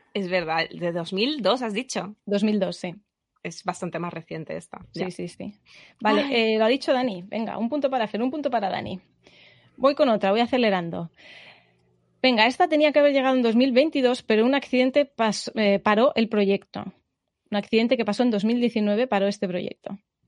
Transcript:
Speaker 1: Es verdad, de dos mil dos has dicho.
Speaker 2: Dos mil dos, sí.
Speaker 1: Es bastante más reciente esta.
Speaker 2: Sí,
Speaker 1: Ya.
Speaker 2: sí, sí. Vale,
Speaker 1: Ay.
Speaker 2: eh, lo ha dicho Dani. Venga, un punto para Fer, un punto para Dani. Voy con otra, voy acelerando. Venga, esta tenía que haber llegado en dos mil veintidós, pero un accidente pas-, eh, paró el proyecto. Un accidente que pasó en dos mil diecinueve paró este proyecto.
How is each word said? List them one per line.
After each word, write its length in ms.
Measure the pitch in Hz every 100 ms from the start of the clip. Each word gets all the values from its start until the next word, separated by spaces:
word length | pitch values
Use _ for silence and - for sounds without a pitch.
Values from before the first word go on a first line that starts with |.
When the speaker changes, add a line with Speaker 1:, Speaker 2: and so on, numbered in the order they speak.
| _
Speaker 1:
Es 160 | 202 185
verdad, 380 | 185 160 160 160
de 220 | 165 175
dos 220 | 170 165
mil 280 | 190 247 302
dos 200 | 190 247
has 120 | 233
dicho. 420 | 202 262 208 180 214 -
Speaker 2:
Dos 180 | 202
mil 160 | 214 214
dos, 160 | 180 180
sí. 180 | 180 - _ _ _ _
Speaker 1:
Es 220 | 175 -
bastante 360 | - 175 175 160
más 140 | 175
reciente 440 | 170 - 160 160 160
esta. 220 | - - -
Speaker 2:
Sí, 80 | 170
Speaker 1:
Ya. 120 | 185
Speaker 2:
sí, 180 | 175 175
sí. 240 | - 196 - _ - - _
Vale, 220 | 214 302
Speaker 1:
Ay. 120 | 285 240
Speaker 2:
eh, 220 | 220 220
lo 60 | 220
ha 20 |
dicho 240 | 277 -
Dani. 320 | 254 254 180 190
Venga, 320 | 220 214 -
un 120 | 233
punto 200 | 294 269
para 160 | 262 214
Fer, 140 | 202
un 100 | 254
punto 180 | 302 285
para 200 | 240 190
Dani. 300 | 185 214 185 - _ _ - - _ _ -
Voy 180 | 262 285
con 140 | 277
otra, 220 | 214 190
voy 100 | 214
acelerando. 680 | 233 254 226 190 170 175 170 - - - - - _ _ _ _ _ _
Venga, 240 | 262 233 226
esta 200 | 254 359
tenía 240 | 302 302
que 80 | 294
haber 140 | 285
llegado 240 | 277 262 262
en 40 |
dos 140 | 233 226
mil 160 | 269
veintidós, 520 | 240 311 294 247 254
pero 220 | - 220 233
un 100 | 277
accidente 500 | - 254 254 277 285
pas-, 440 | - 220 196 - -
eh, 240 | 208 196
paró 320 | 208 208 269 -
el 120 | 226
proyecto. 560 | 214 196 196 - - - - _ _ _ _ _
Un 80 | 208
accidente 380 | - 220 233 254
que 80 |
pasó 200 | 208 208
en 80 | 247
dos 120 | 208
mil 160 | 214 240
diecinueve 480 | 240 226 208 208 254
paró 180 | 202 202
este 200 | 202 190
proyecto. 500 | 180 - - - 202 _ _